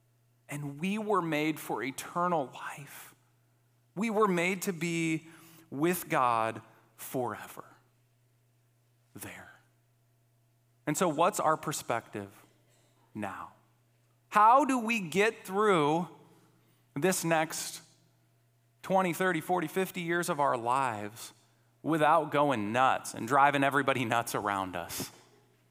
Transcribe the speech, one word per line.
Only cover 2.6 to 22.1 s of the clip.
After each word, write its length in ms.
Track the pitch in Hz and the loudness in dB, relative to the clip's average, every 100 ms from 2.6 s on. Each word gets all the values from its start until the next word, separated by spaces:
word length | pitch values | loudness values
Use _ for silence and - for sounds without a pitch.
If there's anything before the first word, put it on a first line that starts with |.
| - - 143 - - - _ _ _ _ _ _ _ - | -12 -12 -16 -18 -20 -20 _ _ _ _ _ _ _ -6
We 140 | 226 | -2
were 180 | 208 214 | 2 2
made 340 | 175 233 202 | 4 0 -2
to 100 | 202 | -4
be 540 | 170 175 165 165 160 - - - - - | -4 -2 -2 -2 -2 -6 -20 -20 -20 -12
with 400 | 131 165 180 - | -2 0 0 -2
God 520 | 151 123 113 113 110 - - _ - | 0 2 2 0 -4 -12 -20 _ -18
forever 680 | - 135 120 107 - - - - _ _ _ _ _ _ _ _ _ _ _ _ _ 104 | -8 -4 -4 -6 -12 -18 -20 -20 _ _ _ _ _ _ _ _ _ _ _ _ _ -18
there. 360 | 101 - - - _ _ _ _ _ _ _ _ _ _ _ _ - | -16 -16 -20 -20 _ _ _ _ _ _ _ _ _ _ _ _ -6
And 120 | 151 | 0
so 100 | 185 | 0
what's 320 | 147 170 - | 4 2 2
our 180 | - 156 | 0 0
perspective 720 | - 147 - 117 - 107 98 - - _ _ _ _ _ _ | -2 -6 -4 -4 -4 -10 -12 -16 -20 _ _ _ _ _ _
now? 360 | 110 104 90 85 - _ _ _ _ _ _ _ | -10 -10 -10 -14 -18 _ _ _ _ _ _ _
How 340 | 214 214 254 294 | 6 8 8 6
do 140 | 262 | 0
we 200 | 220 233 | -2 -2
get 460 | 175 156 214 220 - | 0 2 2 0 -4
through 640 | 190 214 180 147 160 170 - - - _ _ _ _ _ - | 0 4 4 4 2 -2 -8 -20 -20 _ _ _ _ _ -2
this 280 | 175 185 | 0 0
next 580 | 165 160 160 - - - - _ _ _ _ _ _ _ _ _ | 0 0 0 -6 -10 -12 -18 _ _ _ _ _ _ _ _ _
twenty, 320 | - 190 185 | -2 0 2
thirty, 280 | 160 185 170 | 0 0 -2
forty, 260 | 147 180 160 | -2 -2 -2
fifty 340 | - 185 185 | -4 -4 -4
years 280 | 170 170 170 | -2 -2 -2
of 100 | 151 | 0
our 180 | 139 127 | 0 0
lives 760 | 117 127 135 107 104 110 - - _ _ _ _ | 0 0 0 -4 -8 -12 -18 -20 _ _ _ _
without 480 | 139 160 151 | -2 2 4